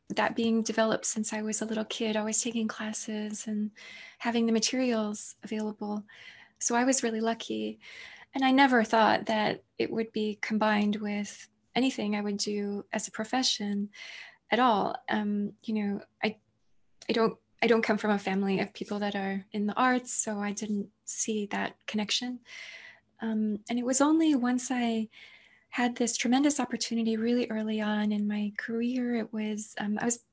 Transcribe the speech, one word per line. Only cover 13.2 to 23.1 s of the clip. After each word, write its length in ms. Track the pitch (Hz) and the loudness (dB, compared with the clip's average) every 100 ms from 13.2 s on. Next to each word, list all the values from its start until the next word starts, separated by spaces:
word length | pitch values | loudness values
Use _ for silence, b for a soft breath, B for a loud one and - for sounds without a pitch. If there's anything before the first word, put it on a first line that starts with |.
| 220 254 254 - 202 202 202 B B B B B - | -4 0 0 0 -2 -2 -4 B B B B B -2
at 80 | 226 | 4
all. 360 | 254 202 - - - | 4 4 2 -2 -2
Um, 460 | 214 208 208 208 - | -2 0 -2 -4 -6
you 100 | - | -4
know, 260 | 214 202 202 - - | -2 0 -4 -8 -4
I, 140 | 220 - _ _ _ _ _ _ - | -2 -2 _ _ _ _ _ _ -2
I 40 | |
don't, 240 | 226 226 - _ - | 2 2 0 _ -2
I 40 | 233 | 2
don't 160 | 226 | 4
come 160 | 226 214 | 4 0
from 120 | 214 | 2
a 80 | 202 | 0
family 420 | 196 190 196 190 | 0 0 0 0
of 140 | 196 | -2
people 240 | - - 208 | -6 -8 -4
that 160 | 208 202 | -4 -2
are 280 | 196 196 - | -4 -6 -6
in 140 | 214 208 | -4 -2
the 80 | |
arts, 380 | - 254 247 247 | 2 2 2 0
so 260 | - 226 208 | -2 -2 -4
I 140 | 202 | -4
didn't 360 | 202 214 202 196 _ - | -4 -4 -4 -4 _ -8
see 400 | - - 214 202 | -4 -2 -2 -2
that 280 | 196 196 - - | -2 -4 -6 -6
connection. 540 | 208 208 - 247 247 B B B B B B _ | -4 -2 -2 -2 -8 B B B B B B _